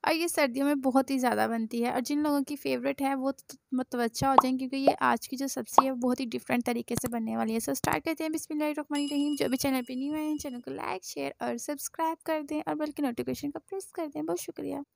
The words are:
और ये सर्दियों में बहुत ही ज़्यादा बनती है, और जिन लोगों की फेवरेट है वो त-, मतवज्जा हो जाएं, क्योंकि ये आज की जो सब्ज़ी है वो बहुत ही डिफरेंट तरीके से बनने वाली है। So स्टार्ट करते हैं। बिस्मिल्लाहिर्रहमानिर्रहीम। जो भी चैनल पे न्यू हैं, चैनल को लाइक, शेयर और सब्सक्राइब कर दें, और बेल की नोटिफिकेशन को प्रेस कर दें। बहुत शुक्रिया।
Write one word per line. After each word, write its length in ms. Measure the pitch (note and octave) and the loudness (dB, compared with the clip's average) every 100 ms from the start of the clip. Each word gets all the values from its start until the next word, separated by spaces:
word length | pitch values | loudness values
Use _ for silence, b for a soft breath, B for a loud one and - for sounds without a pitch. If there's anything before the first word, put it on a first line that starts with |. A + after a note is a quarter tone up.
और 80 | - | 2
ये 160 | D#4+ E4+ | 2 0
सर्दियों 380 | - C#4+ A#3+ C#4 | 2 2 2 0
में 140 | D4 | 2
बहुत 300 | C4 B3+ C4+ | 4 4 2
ही 80 | C4+ | 2
ज़्यादा 300 | B3 G#3+ A3 | 2 2 2
बनती 340 | A3+ A3 A#3 | 0 -2 0
है, 100 | A#3+ | 0
और 80 | B3+ | 0
जिन 200 | A#3+ D4 | 0 0
लोगों 200 | D4+ C#4+ | 2 2
की 140 | C4+ C#4+ | 0 -4
फेवरेट 440 | C#4 B3+ C4 C#4 | 0 0 0 0
है 120 | C4+ C4+ | 0 0
वो 160 | C4 | -2
त-, 260 | C4+ - - _ | -4 -12 -20 _
मतवज्जा 560 | B3+ B3 B3 A#3 - C4 | -4 -2 0 0 2 6
हो 60 | C4 | 6
जाएं, 200 | B3+ C4 | 6 0
क्योंकि 180 | C4 C4+ | 0 4
ये 140 | C4+ - | 4 4
आज 240 | B3+ A#3 - | 2 2 -2
की 100 | C4 | -4
जो 120 | C#4 | -2
सब्ज़ी 360 | - A3+ - | -4 4 4
है 60 | C4+ | 4
वो 60 | B3+ | 0
बहुत 220 | B3 B3 | 0 2
ही 60 | B3+ | 0
डिफरेंट 360 | B3 - B3 | -4 0 0
तरीके 320 | B3 A#3+ - A#3 | 2 -2 -2 -2
से 120 | A#3+ | -2
बनने 280 | A#3 A3 A3+ | -2 -2 0
वाली 160 | A3 | 0
है। 80 | A3+ | 0
So 140 | B3 | -2
स्टार्ट 300 | C4+ - - | 0 2 2
करते 200 | - D#4+ | 0 -2
हैं। 80 | D#4+ | -2
बिस्मिल्लाहिर्रहमानिर्रहीम। 1040 | D#4 - D4+ D4+ D4+ D4 D4 C#4+ C#4+ D4 C#4+ | -4 -4 -2 -2 -2 -4 -2 0 0 0 0
जो 120 | C#4+ | 0
भी 80 | B3+ | 2
चैनल 240 | C#4 C4 | 2 0
पे 140 | B3 B3+ | -2 -6
न्यू 180 | C#4 | -4
हैं, 220 | D#4 D4+ D4+ | -2 -2 -2
चैनल 220 | D4 A#3+ | -4 -8
को 100 | B3 | -8
लाइक, 320 | C3+ - - | -6 -4 -6
शेयर 300 | - - C#4 - | -8 -6 -6 -4
और 140 | A#3+ A#3+ | -4 -4
सब्सक्राइब 580 | - D4 - - D#4+ E4 - | -6 -6 -6 -2 -2 -2 -4
कर 160 | D#4 | -4
दें, 180 | C#4+ D4+ | -2 -4
और 140 | - | -2
बेल 160 | D4+ D4+ | -2 -4
की 120 | C#4+ | -2
नोटिफिकेशन 480 | C#4+ A#3 A#3+ B3+ C#4+ | -2 -2 -4 -4 -4
को 80 | - | -8
प्रेस 300 | _ G4 - | _ -10 -8
कर 140 | - D#4 | -6 -6
दें। 160 | D4+ D#4+ | -4 -4
बहुत 140 | F4 | -4
शुक्रिया। 440 | - - C#4 C#4 C#4+ | -4 -8 -8 -8 -10